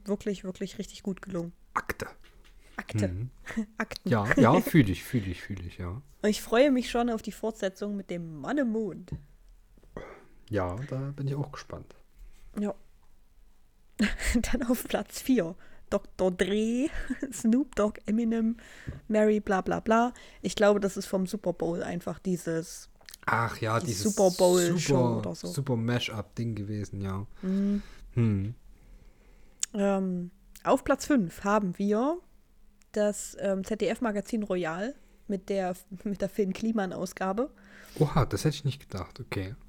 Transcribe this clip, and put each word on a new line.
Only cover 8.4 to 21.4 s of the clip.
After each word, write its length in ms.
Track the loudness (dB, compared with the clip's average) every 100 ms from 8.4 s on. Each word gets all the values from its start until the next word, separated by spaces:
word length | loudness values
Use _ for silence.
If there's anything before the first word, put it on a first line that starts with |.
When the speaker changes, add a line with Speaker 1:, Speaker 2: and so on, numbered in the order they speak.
| -2 0
Speaker 1:
im 100 | 2
Mond. 420 | 0 -2 -6 -8 -10 -10 -20 -20 -20 -20 -20 -18 -14 -14 -16 -20 -20 -6
Speaker 2:
Ja, 260 | -2 -2 -4 -6
da 220 | -6 -6 -6
bin 120 | -6
ich 80 | -4
auch 160 | -6
gespannt. 440 | -10 -12 -14 -14 -20 -20 -20 -20 -20 -12 -6
Speaker 1:
Ja. 160 | -6 -6 -14 -20 -20 -20 -20 -20 -20 -20 -20 _ -12 -2
<laughs> 60 | -2 0 0 2 2
Dann 120 | 0 2
auf 140 | 0
Platz 380 | 0 -2 -4 -4
vier. 340 | 2 2 2 -4 -14 -18 -2
Doktor 420 | -2 -2 0 0
Dre, 560 | 2 2 2 2 2 0 -2 -4
<laughs> 240 | -4 -8
Snoop 420 | -2 2 4 2 0
Dogg, 240 | 0 0 -2
Eminem, 520 | 0 2 2 0 -2 -8 -16 -12 -10 0
Mary, 320 | 4 6 4
bla, 180 | 2 0
bla, 200 | 2 0
bla. 320 | 4 4 4 -2 -16 -8
Ich 140 | -6 4
glaube, 240 | 6 6
das 160 | 2 -2
ist 100 | -2
vom 220 | 0 0
Super 240 | -2